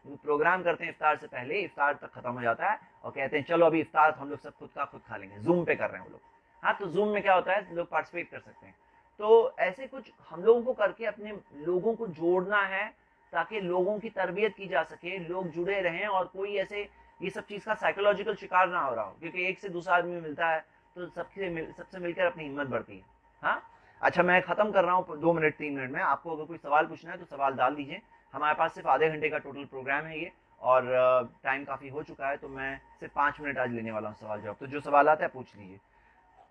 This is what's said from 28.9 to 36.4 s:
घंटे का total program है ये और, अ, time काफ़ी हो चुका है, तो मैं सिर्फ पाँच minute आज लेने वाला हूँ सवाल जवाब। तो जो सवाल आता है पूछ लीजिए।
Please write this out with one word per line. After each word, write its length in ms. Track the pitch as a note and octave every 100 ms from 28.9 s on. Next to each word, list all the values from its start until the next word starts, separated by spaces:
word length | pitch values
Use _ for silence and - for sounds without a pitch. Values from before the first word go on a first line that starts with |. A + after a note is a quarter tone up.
| C#3 D#3
घंटे 200 | D#3 D3+
का 80 | D3+
total 280 | C#3+ C3+ C#3+
program 400 | C3+ B2+ C#3 D#3+
है 140 | D#3
ये 120 | F3 _ _ _
और, 260 | A#2+ B2+ B2
अ, 360 | B2+ B2+ B2+ A#2+ _
time 220 | C3+ C3+ C#3+
काफ़ी 240 | C3 C#3
हो 140 | C#3+
चुका 240 | D#3 D3+ C#3
है, 100 | C#3+
तो 100 | C#3
मैं 340 | C3+ C3+ C3+ - -
सिर्फ 140 | D#3
पाँच 260 | - C#3+ D3
minute 180 | D3 C3
आज 140 | B2+
लेने 200 | A#2 A2+
वाला 180 | A2 G#2+
हूँ 60 | G#2+
सवाल 260 | A2 G#2
जवाब। 140 | G#2+ G2+
तो 120 | C3+
जो 120 | C#3+
सवाल 300 | D3 C#3+ D3
आता 140 | D#3 E3+
है 40 |
पूछ 260 | B2+ A#2+ G2+
लीजिए। 240 | F#2+ F#2+ _ _ _ _ _ _